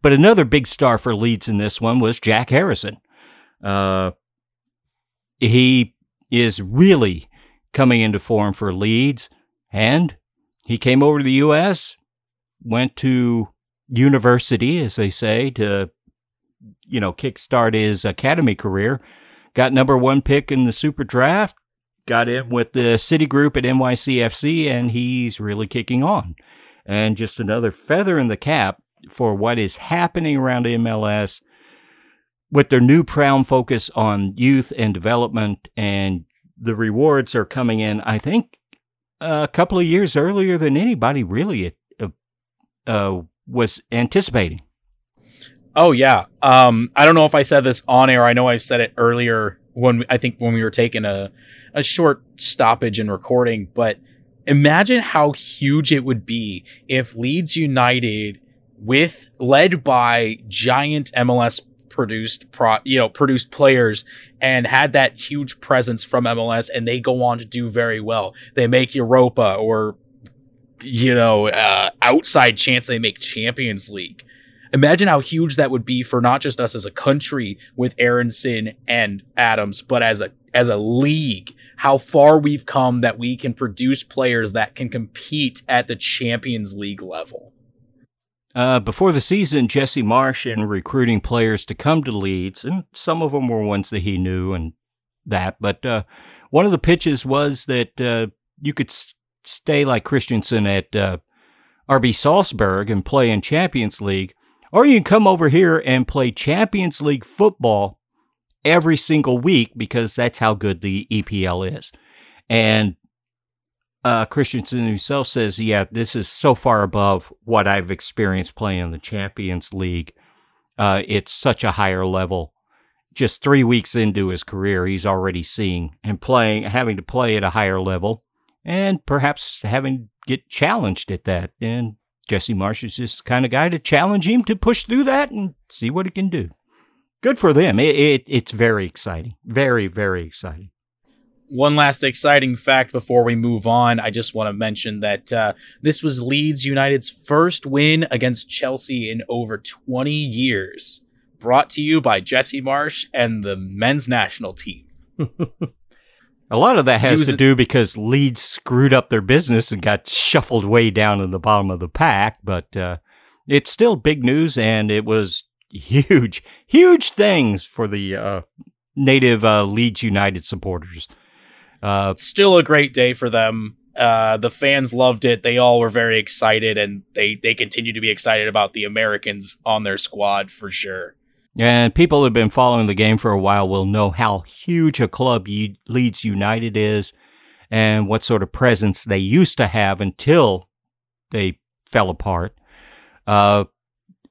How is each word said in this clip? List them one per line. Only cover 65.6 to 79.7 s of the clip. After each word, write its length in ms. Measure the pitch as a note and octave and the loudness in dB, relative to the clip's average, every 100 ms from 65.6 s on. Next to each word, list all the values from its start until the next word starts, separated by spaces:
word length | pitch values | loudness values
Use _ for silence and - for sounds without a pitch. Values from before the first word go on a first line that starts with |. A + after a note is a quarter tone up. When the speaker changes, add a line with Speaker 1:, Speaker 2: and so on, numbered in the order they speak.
| - C3 A#2+ A2+ | 0 0 0 -4
Speaker 2:
from 220 | - B2+ A#2+ | -2 -2 0
M 140 | A#2 | -2
L 120 | A2+ | -2
S, 180 | A2+ A#2 | -2 -4
and 180 | B2+ A#2 | -6 -4
they 120 | B2 | -2
go 240 | A#2 B2+ | -2 0
on 140 | B2 A#2+ | 0 -2
to 80 | A#2 | -8
do 240 | B2 A#2+ | -8 -4
very 300 | G#2+ A#2 A2 | -2 -2 -2
well. 340 | G#2+ A2+ F#2+ - - - | -4 -4 -4 -10 -8 -2
They 120 | A#2+ | 2
make 280 | B2+ B2+ C3+ | 2 0 -2
Europa 580 | A#2 B2+ B2 B2 A2 F#2+ | 2 4 4 4 0 0
or, 420 | A2 A2 G#2+ G#2 _ _ - _ _ _ _ _ | -2 -2 -2 -8 _ _ -20 _ _ _ _ _
you 320 | B2 A#2 B2+ | -8 0 2
know, 340 | B2 A#2 G#2+ G#2 | 4 4 4 2
uh, 440 | G2 G#2+ G2 F#2+ - | 2 2 2 0 0
outside 560 | A#2+ C#3+ - D3+ B2 A2 | 2 4 4 4 4 2
chance 300 | - B2 B2 | 0 -2 -2
they 120 | A#2 | -4
make 200 | A2+ - | -4 -6
Champions 720 | - A2 A2+ A#2+ B2 G2+ - | -10 -6 -6 -4 -6 -6 -10
League. 340 | G2+ E2+ - _ _ _ _ _ | -12 -14 -18 _ _ _ _ _
Imagine 360 | C#3+ D3 E3+ G3 | 2 4 4 4
how 120 | D3+ | 2
huge 360 | C3 D#3+ E3 C#3 | 0 -2 -2 0
that 160 | C#3 | 0
would 120 | B2+ | -2
be 200 | A2+ B2+ | -4 -4
for 180 | A#2+ B2 | -2 0
not 200 | A#2+ C3+ | 2 0
just 200 | C#3+ A#2+ | -2 -4
us 140 | A#2+ A#2 | -6 -6
as 100 | G2 | -10
a 60 | |
country 640 | - C#3+ C#3+ - C#3+ G#2+ G2 - - | -6 -2 -2 -2 -8 -8 -12 -16 -6
with 200 | B2 - | -6 0
Aronson 760 | A#2+ A#2+ A#2+ A2 C3 A2+ A2 - - | 0 2 -2 -4 -6 -6 -6 -12 -4
and 360 | A#2+ G#2+ G2+ _ - | 0 0 -4 _ 0
Adams, 460 | A#2+ A2 G#2 | 2 2 -2